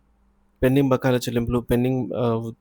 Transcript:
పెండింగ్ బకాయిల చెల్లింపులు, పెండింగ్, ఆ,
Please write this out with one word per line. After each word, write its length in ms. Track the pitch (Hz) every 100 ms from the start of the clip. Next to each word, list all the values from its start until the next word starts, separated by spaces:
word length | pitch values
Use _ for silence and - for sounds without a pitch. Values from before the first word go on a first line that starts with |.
| _ _ _ _ _ -
పెండింగ్ 280 | 127 135 139
బకాయిల 280 | 127 131 123
చెల్లింపులు, 420 | 123 117 117 120
పెండింగ్, 540 | 117 120 127 131 -
ఆ, 380 | - 117 117 113 -